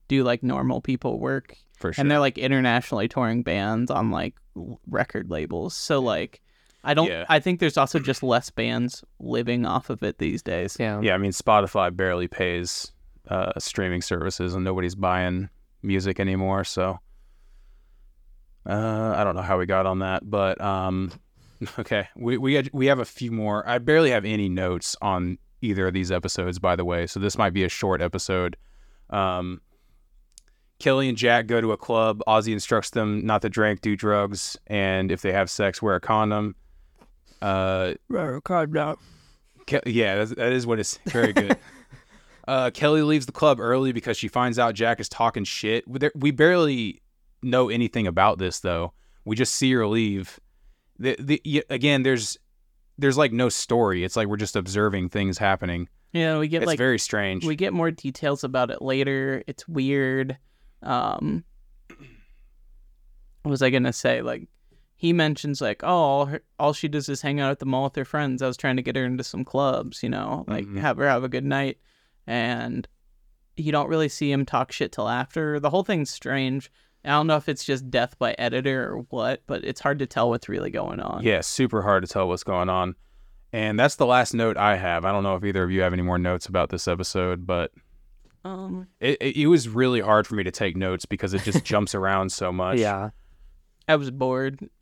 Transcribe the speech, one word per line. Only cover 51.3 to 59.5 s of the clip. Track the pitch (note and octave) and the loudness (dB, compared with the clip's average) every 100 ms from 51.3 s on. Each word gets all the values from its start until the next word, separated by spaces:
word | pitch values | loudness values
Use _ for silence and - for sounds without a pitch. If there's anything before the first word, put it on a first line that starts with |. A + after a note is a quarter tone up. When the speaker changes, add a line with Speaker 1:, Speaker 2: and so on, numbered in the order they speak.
| D3+ | -2
Speaker 2:
y-, | D#3 D3 - | 0 -2 -2
again, | C3 C#3+ C#3 | 0 2 4
there's, | C3 B2 A2 - _ _ _ _ _ - | 4 2 -2 -10 _ _ _ _ _ 0
there's, | C#3 C3 | 2 4
like, | C#3 | 2
no | A#2 B2 | 2 0
story. | - - A#2+ G#2 F2+ | 0 0 2 4 2
It's | F#2 | -2
like | A2+ G2+ | -2 0
we're | G#2 | -2
just | G#2 | -2
observing | G#2 F#2 G#2 G#2 G2 F2+ | -4 -2 0 0 0 -2
things | G#2 F#2+ F2 | -2 -2 0
happening. | G2+ F#2+ F2+ F2 E2+ _ _ | 0 0 -2 -6 -8 _ _
Speaker 1:
Yeah, | E3+ D#3+ D#3 | -2 0 0
we | D#3 | 0
get, | E3 | 0
Speaker 2:
It's | C#3 | 0
Speaker 1:
like, | D3+ | 2
Speaker 2:
very | C3 A2+ | 2 2
strange. | - - F#2+ F#2+ | 0 0 0 -2
Speaker 1:
we | E3 D3+ | -2 -2
get | F#3+ | -2
more | F3+ E3 | 0 0
details | E3 C3+ - D3 C#3+ | -2 -8 -4 -2 -2
about | C3 C3 B2 | -2 0 0
it | - | -2
later. | C3 C3 C#3 C3+ C3+ C3 | -2 0 0 0 -2 -4
It's | - | -8